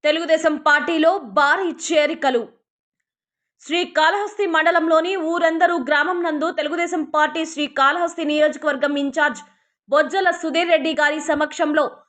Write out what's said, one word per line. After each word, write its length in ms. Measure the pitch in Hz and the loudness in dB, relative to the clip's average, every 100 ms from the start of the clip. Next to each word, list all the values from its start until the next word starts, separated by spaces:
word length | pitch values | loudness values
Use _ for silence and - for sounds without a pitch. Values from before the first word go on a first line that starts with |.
| 302 | 0
తెలుగుదేశం 500 | 320 330 320 320 302 302 | -2 0 2 2 0 2
పార్టీలో 460 | 294 - 330 311 392 247 190 | 2 2 2 2 2 -2 0
భారీ 320 | 285 339 370 - - | 2 2 -2 -6 -2
చేరికలు. 560 | 330 294 320 277 254 214 _ _ _ _ _ _ _ _ _ _ _ - | 0 0 0 0 0 -4 _ _ _ _ _ _ _ _ _ _ _ -4
శ్రీకాళహస్తి 800 | 330 349 - 311 403 403 - 392 320 | -2 -2 2 2 2 -4 -4 -2 2
మండలంలోని 580 | 330 339 320 320 339 392 320 | 2 2 4 2 2 -4 -2
ఊరందరూ 440 | 349 330 330 349 349 247 | 0 0 2 2 0 0
గ్రామం 300 | 294 302 349 339 | 0 0 -2 -2
నందు 220 | 302 320 302 | -2 -4 -4
తెలుగుదేశం 440 | 294 330 339 339 277 302 | -4 -2 -2 -4 -2 0
పార్టీ 260 | 302 285 320 | 0 0 -6
శ్రీకాళహస్తి 720 | 285 294 277 269 330 339 339 302 | -4 -6 2 2 2 -4 -4 -2
నియోజకవర్గం 640 | 302 302 302 311 269 285 285 | 2 0 0 -4 -2 -2 -2
ఇన్ఛార్జ్ 380 | 277 311 294 240 - _ _ _ _ | -4 0 0 -2 -16 _ _ _ _
బొజ్జల 340 | 285 302 381 370 339 | 0 2 0 0 0
సుధీర్ 300 | 320 311 349 | -2 -2 2
రెడ్డి 200 | 320 285 294 | 2 2 0
గారి 200 | 294 311 - | 0 0 -4
సమక్షంలో 560 | 294 294 - 311 302 269 - | -2 -2 -2 0 0 -2 -6